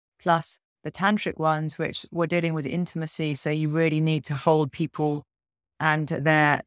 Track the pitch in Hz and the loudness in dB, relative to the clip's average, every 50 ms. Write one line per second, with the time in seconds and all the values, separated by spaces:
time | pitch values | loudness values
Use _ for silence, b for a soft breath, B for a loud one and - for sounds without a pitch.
0 | _ _ _ - - 180 170 160 - - - - _ _ _ _ - 151 - - | _ _ _ -6 0 0 2 2 0 -4 -10 -12 _ _ _ _ -12 -12 -6 -2
1 | 196 202 214 202 - - - - 156 156 156 151 156 156 - - 156 - - - | 0 2 2 2 0 -4 -4 -2 0 0 0 0 -2 -4 -4 -4 -6 -6 -6 -8
2 | - - - 170 170 156 175 175 165 165 160 156 139 - - 175 180 - - 165 | -10 -8 -4 -2 -2 0 0 0 0 0 -2 -2 -4 -4 -4 -4 -4 -4 -4 -6
3 | 160 151 - - 160 151 147 135 - 156 151 156 156 151 151 160 165 160 151 156 | -6 -6 -6 -4 -4 -4 -4 -2 -2 -2 -2 0 0 0 2 2 2 2 2 2
4 | 156 160 160 151 - - 147 131 - 170 156 156 151 131 - - 165 147 - - | 2 2 2 0 -2 -4 -6 -2 2 4 4 4 4 0 -2 -4 -4 -4 -2 -2
5 | 151 151 147 147 - _ _ _ _ _ _ _ _ _ _ - 151 156 151 156 | -2 -2 -2 -2 -6 _ _ _ _ _ _ _ _ _ _ -2 0 0 2 2
6 | 156 147 165 - 139 160 156 151 151 147 143 - - | 0 -2 -4 -2 2 4 4 6 6 4 4 2 0